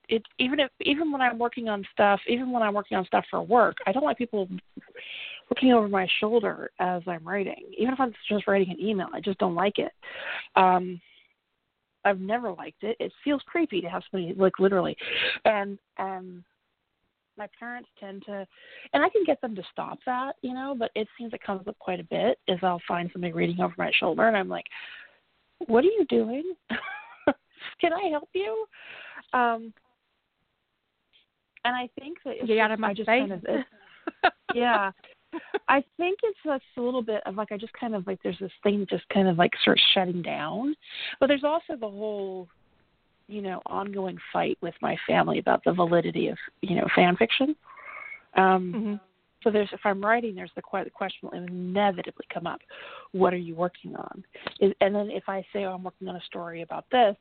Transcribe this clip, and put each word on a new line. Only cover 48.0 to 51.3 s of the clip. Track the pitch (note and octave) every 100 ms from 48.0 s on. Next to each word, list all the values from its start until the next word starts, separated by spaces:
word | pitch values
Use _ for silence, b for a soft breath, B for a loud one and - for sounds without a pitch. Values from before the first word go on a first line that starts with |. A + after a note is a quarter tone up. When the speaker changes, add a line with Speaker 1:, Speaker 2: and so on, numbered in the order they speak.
| B B B -
Speaker 1:
Um, | F#3+ F#3 F#3
Speaker 2:
Mm-hmm. | F#3+ G#3+ G#3 _ _ _ _
Speaker 1:
so | A#3
there's, | G#3+ G3
if | F#3+
I'm | G#3 G3
writing, | G#3 A#3 A3+
there's | F#3 F3+
the | -
que-, | - G3
the | D#3+
question | - F#3+ - F#3+